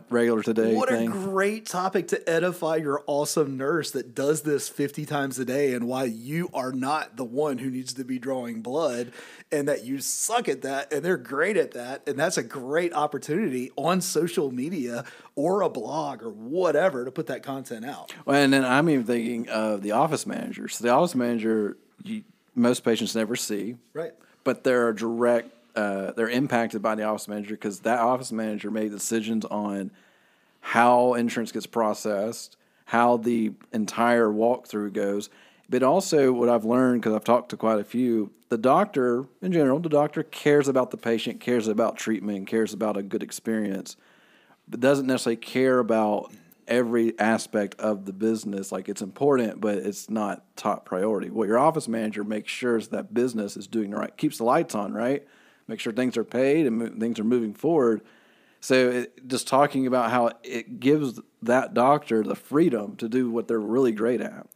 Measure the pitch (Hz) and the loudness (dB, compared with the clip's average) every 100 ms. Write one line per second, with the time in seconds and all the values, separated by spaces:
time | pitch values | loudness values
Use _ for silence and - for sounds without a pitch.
0 | - 117 117 113 113 113 113 110 - 117 | 0 2 4 2 2 2 2 2 2 0
1 | 117 190 190 190 202 220 220 180 190 190 | 0 -2 -2 0 0 -2 -6 -4 -2 -2
2 | 170 202 - 165 180 175 160 160 147 143 | -2 -2 0 0 0 -2 -2 0 0 -2
3 | - 143 147 165 139 131 139 165 - 131 | -2 -2 0 0 0 -2 0 0 -2 -6
4 | 123 117 139 156 151 139 - - 143 156 | -6 -2 0 0 0 -2 -2 -4 -4 -4
5 | 147 147 139 127 123 139 143 123 120 127 | -4 -2 -2 -4 -2 0 0 0 -2 -2
6 | 131 113 123 160 175 135 127 131 131 156 | -2 -6 -6 -4 -4 -4 -4 -4 -2 -2
7 | - 117 120 131 151 123 131 127 127 135 | -4 -10 -6 -2 -2 -2 -6 -8 -8 -8
8 | 123 127 135 127 120 113 113 151 151 120 | -8 -6 -4 -6 -6 -8 -4 -2 0 -2
9 | 120 - - - - 151 143 139 120 135 | -6 -12 -20 -20 -4 -2 0 -2 -4 -6
10 | - - - 233 185 131 131 139 139 143 | -4 -4 -2 -2 0 -4 -4 -6 -4 -2
11 | 170 160 - 139 185 190 233 123 120 139 | 0 -2 -2 -2 0 2 0 -4 -10 -8
12 | 147 131 170 160 120 143 127 156 175 147 | -6 -2 0 0 -4 -8 -2 0 0 0
13 | 147 135 151 175 190 127 127 - 156 185 | -2 -2 -4 -2 -2 -2 -6 -4 0 0
14 | - 156 170 185 139 123 151 180 120 117 | 0 0 0 0 -2 -2 -4 -4 -4 -6
15 | - - - - 160 202 165 127 110 151 | -10 -16 -12 -2 0 2 0 -2 -6 -6
16 | 147 120 110 104 117 180 175 147 185 131 | -6 -8 -12 -12 -6 0 2 4 2 0
17 | 127 160 156 120 - 135 127 113 127 135 | -6 -6 -6 -8 -8 -10 -10 -12 -10 -12
18 | - - - 139 139 135 127 135 165 135 | -14 -8 2 6 6 6 4 4 4 4
19 | 110 120 117 117 - 110 110 101 101 113 | 2 0 -2 -4 -4 -2 0 -2 0 2
20 | 156 - - 147 139 - 107 - 120 131 | 2 0 -4 -8 -8 -10 -10 -2 2 4
21 | 180 127 120 117 113 110 101 - _ - | 4 2 0 0 0 0 0 -6 _ -18
22 | 98 110 - _ _ 123 120 123 120 110 | -12 -12 -12 _ _ 2 2 2 0 0
23 | 107 113 107 123 - 101 98 120 _ 156 | 0 -2 -2 -4 -4 -6 -8 -12 _ -10
24 | 165 - _ _ 135 123 135 123 117 107 | -10 -12 _ _ -4 0 2 4 2 0
25 | 113 117 120 120 113 - _ 110 104 98 | -2 2 4 2 0 -14 _ -4 -2 -2
26 | 95 117 113 123 143 120 113 110 110 107 | -4 -2 0 0 0 0 0 -2 -2 -2
27 | 107 104 - 104 104 107 107 95 113 120 | -2 -4 -6 -8 -8 -8 -8 -4 0 2
28 | 120 127 127 113 110 104 104 110 110 101 | 2 0 -2 -6 -4 -6 -6 -4 -4 -4
29 | - 113 107 113 - 104 104 98 95 - | -4 -2 -2 -4 -4 -4 -4 -6 -8 -12
30 | _ _ _ _ _ _ - 117 120 123 | _ _ _ _ _ _ 0 4 6 6
31 | 123 120 117 123 110 110 - 117 107 101 | 4 2 0 -2 -6 -6 -4 0 0 0
32 | 110 101 113 113 - _ _ _ - 117 | -2 -2 -4 -6 -14 _ _ _ -2 4
33 | 120 120 120 113 107 - - 113 98 - | 4 4 2 0 0 -4 -8 -4 -4 0
34 | 117 117 110 107 117 123 - 104 104 101 | 4 4 4 2 2 0 -4 -6 -4 -2
35 | 101 101 - _ - _ - 123 127 185 | -2 -2 -6 _ -20 _ -2 2 4 4
36 | 190 151 131 123 120 117 110 123 127 120 | 4 4 4 4 4 4 4 4 4 2
37 | 110 107 - 120 - 104 110 107 101 120 | 0 0 4 2 2 -2 0 0 0 -2
38 | 123 113 101 - - 117 127 160 - 139 | 0 0 -2 -8 -4 2 4 4 2 2
39 | 123 120 139 - 190 170 135 143 165 147 | 2 0 -4 -6 0 2 4 2 2 2
40 | 147 165 - - 151 147 139 131 120 117 | 2 -2 -8 0 4 6 6 4 2 -2
41 | 117 113 120 - 123 123 110 104 113 - | 0 0 -2 -6 0 0 2 2 0 0
42 | 113 107 104 98 95 113 107 104 107 98 | -4 -2 -4 -6 -2 -2 -2 -2 -2 -2
43 | 101 104 - - 113 110 101 95 - - | -4 -6 -6 -8 -4 -2 -2 -6 -8 -18
44 | _ _ _ _ _ _ - 120 127 139 | _ _ _ _ _ _ -12 0 4 4
45 | 131 127 120 117 - 127 131 127 110 110 | 2 0 0 -4 -2 2 4 4 2 2
46 | 104 101 - - _ _ - 120 117 117 | 2 0 -4 -16 _ _ -2 0 2 2
47 | 113 110 107 113 - 107 101 - 110 101 | 2 2 2 0 0 -2 -2 -2 -2 -2
48 | 98 95 110 110 107 98 95 98 98 98 | -6 -2 0 0 -4 -8 -6 -8 -8 -8
49 | 95 - 139 131 110 90 107 98 101 95 | -8 0 2 4 2 -2 -2 -2 -4 -6
50 | - 110 101 85 _ - 110 - - 92 | -6 -4 -4 -6 _ -6 -4 -4 -4 -2
51 | 110 98 95 107 101 120 156 156 - 113 | 0 0 -2 -2 2 4 4 2 -2 -4
52 | 107 104 104 107 - - 123 113 - - | -4 -6 -6 -6 -8 -4 0 0 -2 -8
53 | - 113 127 113 101 - - 113 101 101 | -4 0 0 -2 -6 -8 -6 -4 -4 -6
54 | - - 151 - 113 156 - 107 101 107 | -8 -4 -4 0 2 2 2 -4 -4 -2
55 | 123 139 - _ _ _ - 110 120 110 | -2 -2 -6 _ _ _ -12 -8 -4 -2
56 | 127 117 104 120 135 156 139 113 117 107 | -2 -2 -2 0 2 4 2 0 -4 -4
57 | 117 113 110 123 110 104 147 165 117 107 | -4 -2 0 0 0 -2 2 4 4 2
58 | - _ _ _ _ _ - 131 123 123 | -4 _ _ _ _ _ 2 4 4 2
59 | 123 - 127 127 - 135 143 135 131 127 | -4 -10 -6 -6 2 4 4 2 0 2
60 | 113 123 117 - - 120 117 120 131 151 | 2 2 2 -2 -8 -8 -8 -2 2 4
61 | 135 107 - _ 113 127 - 110 131 147 | 2 -6 -16 _ 0 2 2 2 4 4
62 | - 113 104 - - 143 175 113 101 98 | 2 0 0 -4 0 2 4 2 -4 -8
63 | 113 127 120 113 110 113 104 123 127 104 | -2 0 0 -2 -2 -2 0 2 2 2
64 | 113 113 104 - - | 0 0 -4 -10 -12